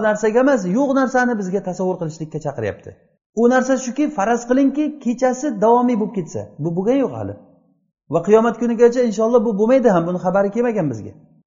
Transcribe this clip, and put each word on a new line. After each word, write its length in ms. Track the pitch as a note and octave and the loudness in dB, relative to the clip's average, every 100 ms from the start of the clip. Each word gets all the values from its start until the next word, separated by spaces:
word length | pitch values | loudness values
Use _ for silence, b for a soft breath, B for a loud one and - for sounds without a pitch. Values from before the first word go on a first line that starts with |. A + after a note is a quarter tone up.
narsaga 380 | G#3+ G#3 A3 A#3 | 2 0 2 2
emas, 200 | C4 B3+ F3+ | 4 2 0
yo'q 240 | G#3+ C#4 | 0 2
narsani 400 | C4+ B3+ B3+ B3 A3 | 0 2 0 0 -2
bizga 220 | F#3 G3 | -2 -4
tasavvur 340 | F#3 F3 F#3 F3+ | -4 -4 -4 -4
qilishlikka 400 | E3 - D#3 D3+ | -6 -8 -10 -8
chaqiryapti. 500 | D3 A#2+ G#2 F2+ - - _ _ _ G#3 | -8 -4 -6 -6 -14 -20 _ _ _ 2
U 60 | A#3 | 4
narsa 240 | C4 B3 C4 | 4 2 -2
shuki, 280 | B3 A3+ D4+ | -2 -2 -2
faraz 320 | - G3+ A#3 A#3+ | 0 0 0 0
qilingki, 380 | C4 C4+ C#4+ D4+ D4+ | 2 2 0 -4 -4
kechasi 460 | A#3 A#3+ B3+ B3 D4 G#3 | -6 0 -2 -2 -4 0
davomiy 360 | G#3+ A#3+ B3 A3 | 4 4 2 0
bo'lib 160 | G#3 | -2
ketsa, 260 | G3 D#3 A2 G2 - | -6 -8 -10 -12 -8
bu 100 | D#3 | -6
bo'lgan 240 | E3+ G3 C#4 | -2 0 0
yo'q 120 | A3 | 0
hali. 200 | A2+ G2 G#2 - _ _ _ _ _ - | -4 -10 -10 -18 _ _ _ _ _ -6
Va 100 | D#3 | -4
qiyomat 340 | F#3+ A3 A#3 A3+ | 4 4 4 -2
kunigacha 420 | A#3+ A3+ A#3+ B3+ | -2 4 2 4
inshaalloh 400 | A#3+ G3+ A3+ B3 | -2 0 2 2
bu 100 | A3+ | 0
bo'lmaydi 340 | G3 A3 C4 A#3 | 0 2 4 4
ham, 140 | F3+ | 2
buni 140 | E3 F3+ | 0 -2
xabari 320 | F#3 F#3+ G3+ | 0 0 0
kelmagan 360 | A3+ A#3+ G#3+ D3+ | -2 -2 -2 -4
bizga. 240 | G#2+ G2 - _ _ | -4 -12 -18 _ _